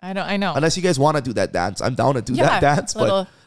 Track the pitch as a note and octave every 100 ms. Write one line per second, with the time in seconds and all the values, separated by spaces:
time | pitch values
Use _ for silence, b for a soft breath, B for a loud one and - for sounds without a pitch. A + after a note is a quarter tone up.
0 | F3+ F#3+ F3+ G3 G3 C#3+ D#3 F#3 F3+ C3+
1 | D3 D3+ B2+ G2+ F#2 F2 F#2 F#2+ A#2+ B2+
2 | B2+ C3 A2+ B2+ C#3+ G3+ C#3+ D3 - A3
3 | G#3+ G3 F#3 B